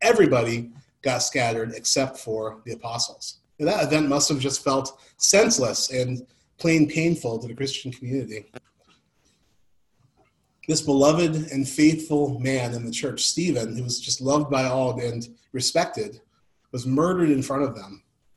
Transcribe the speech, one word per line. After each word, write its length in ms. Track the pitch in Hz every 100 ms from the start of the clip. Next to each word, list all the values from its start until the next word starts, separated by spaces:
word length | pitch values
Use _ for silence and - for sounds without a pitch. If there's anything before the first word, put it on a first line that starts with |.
everybody 680 | 208 226 170 127 117 117 117 - - _
got 160 | 135 123
scattered 560 | - 135 117 113 113
except 420 | 110 - 139 131 -
for 460 | - 110 110 110
the 80 | 117
apostles. 680 | 113 117 117 - - - - _ -
Now, 80 | 151
that 180 | 208
event 240 | 143 151 147
must 220 | 139 139
have 80 | 143
just 260 | 135 131
felt 340 | 143 135 127 - - -
senseless 720 | - 196 214 226 120 - -
and 360 | 127 127 123 - _ _ -
plain 320 | 165 160 151
painful 500 | 160 165 160 120 113
to 80 | 117
the 60 |
Christian 380 | 117 135 - 131
community. 540 | 123 123 135 110 107 - - _ _ _ _ _ _ _ _ _ _ _ _ _ _ _ _ _ _ _ _ -
This 120 | 156
beloved 540 | 151 139 143 160 170 156 156
and 160 | 135 131
faithful 680 | - 156 156 - 147 139 120
man 340 | 127 135 120
in 140 | 117 117
the 40 |
church, 360 | - 139 - -
Stephen, 500 | - 180 127 113 117
who 60 |
was 180 | 123 -
just 220 | - -
loved 280 | 131 147 143
by 140 | 135
all 340 | 131 127 127 117
and 300 | 120 117 117 - _
respected, 680 | 127 - 165 170 - 104 117 _ _ _ _ _
was 140 | 127 127
murdered 420 | 135 175 180 165
in 140 | 135
front 220 | 135 139
of 100 | 135
them. 280 | 107 98 98 _ _ _